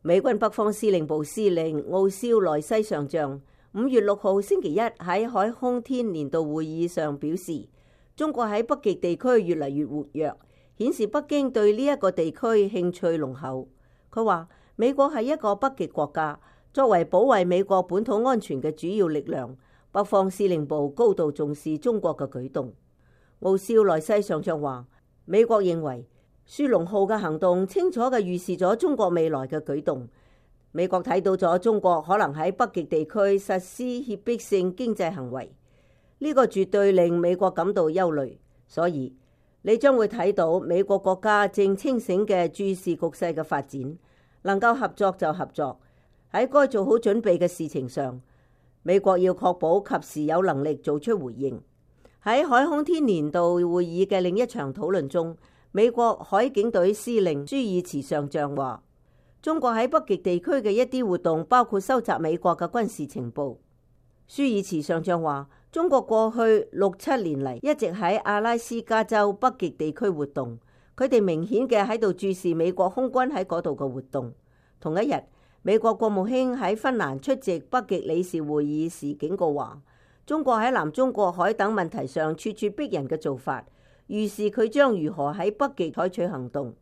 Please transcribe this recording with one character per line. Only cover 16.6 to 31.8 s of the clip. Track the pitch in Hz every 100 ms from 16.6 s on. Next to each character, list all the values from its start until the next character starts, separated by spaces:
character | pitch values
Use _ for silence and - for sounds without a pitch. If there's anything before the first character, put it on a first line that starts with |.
| _
作 | - 262
為 | 185
保 | 175 185
衛 | 262 220 180
美 | 180
國 | 196 190
本 | 180 185
土 | 226 208
安 | 247 240
全 | - 139
嘅 | 156
主 | 156 165
要 | 208 175
力 | 151
量， | 139 165 123 127 _ _ _
北 | 190
方 | 202 196 190
司 | 190 202
令 | 170 147
部 | 151 143
高 | 143 233
度 | 190 156
重 | 143 147
視 | 147 160 151
中 | 247 220
國 | 175 147
嘅 | 139
舉 | 131 131
動。 | 156 127 - _ _ _ _ _ _
奧 | 185 190
肖 | 196
萊 | 226 202 156
西 | 156 208
上 | 202 160
將 | 160 160
話， | 147 123 127 _ _ _ -
美 | 190
國 | 226 220
認 | 185 165
為 | 151 123 123 _ _ _ _
舒 | - 285
龍 | 196 170
號 | 208
嘅 | 196 214
行 | 180 156
動 | 185 180 190
清 | 403 359
楚 | 240
嘅 | 247 247
預 | 185 180
示 | - 170
咗 | 185
中 | 233 349 262
國 | 190
未 | 170 160
來 | 143
嘅 | 131 151
舉 | 151 143
動。 | 151 135 123 _ _ _ _ _ _
美 | 156 180
國 | 185
睇 | 254 180
到 | 190 185
咗 | 175 180
中 | 214
國 | 214